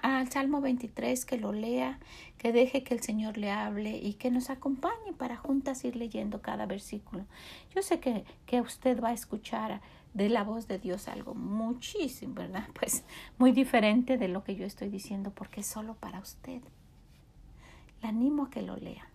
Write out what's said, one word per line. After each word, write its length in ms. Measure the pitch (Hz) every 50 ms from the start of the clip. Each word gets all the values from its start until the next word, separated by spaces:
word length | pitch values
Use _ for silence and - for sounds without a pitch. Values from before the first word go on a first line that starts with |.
al 280 | - 262 269 262 262 254
Salmo 300 | - 277 269 277 294 285
veintitrés, 640 | 277 262 254 247 240 214 - - 233 240 254 254 -
que 100 | - 254
lo 160 | 233 214 202
lea, 480 | 208 214 214 226 247 254 254 262 269 - - - - - - - - -
que 140 | - 233
deje 300 | 226 240 254 254 - 269
que 120 | 262 - 240
el 80 | 226
Señor 340 | - - 214 214 214 214 208
le 140 | 214 202 202
hable 480 | 202 214 214 214 208 202 214 214 220 -
y 160 | - 208 202
que 160 | - - 254
nos 200 | 247 254 254 -
acompañe 640 | 269 262 - 277 277 262 - 359 466 453 440 403 330
para 200 | - 262 247 240
juntas 480 | - - 285 269 277 269 277 262 254 -
ir 120 | 247 240
leyendo 440 | 226 233 220 208 220 214 208 214 208
cada 240 | - - - 208 214
versículo. 600 | 202 196 202 - - 214 208 - - 214 180 202 - - - - - - - - - -
Yo 80 | 381
sé 180 | 392 - 349 339
que, 240 | - 262 233 196 - - - - -
que 140 | - 247 247
usted 400 | 240 - - - - 262 247 247
va 60 | 233 226
a 40 |
escuchar 680 | 240 226 - - - 214 - - - 226 220 214 208 202 - - - - - - -
de 140 | 202 202 208
la 140 | 233 220
voz 240 | 202 208 220 233 226
de 120 | - 196 190
Dios 280 | - 185 180 202 -
algo 280 | - - - - - -
muchísimo, 1000 | 208 - 185 202 220 226 226 247 247 - - - 427 320 247 - - - - 202
¿verdad? 320 | 196 180 170 185 196 214 -
<laughs> 60 | -
Pues 300 | - - - - - - - - - - - - -
muy 140 | 254 262
diferente 640 | 233 262 262 - - 240 214 214 214 247 247 247 262
de 120 | 240 214 180
lo 140 | 180 190
que 140 | 190 - 196
yo 100 | 185 185
estoy 220 | 202 - - 202 202
diciendo, 420 | 202 196 - - 202 196 196 202
porque 280 | 202 - 202 - - 208
es 60 | 202
solo 280 | - - 220 214 220 226
para 240 | - - 196 190 185
usted. 440 | 196 - - - - 254 262 247 - - - - - - - - - - - - - - - - - - - - - - - - - - - -
La 80 | 226 220
animo 360 | 214 226 247 285 294 285 277
a 60 | 269
que 120 | - 226
lo 140 | 196 185 190
lea 340 | - - 175 - - - - -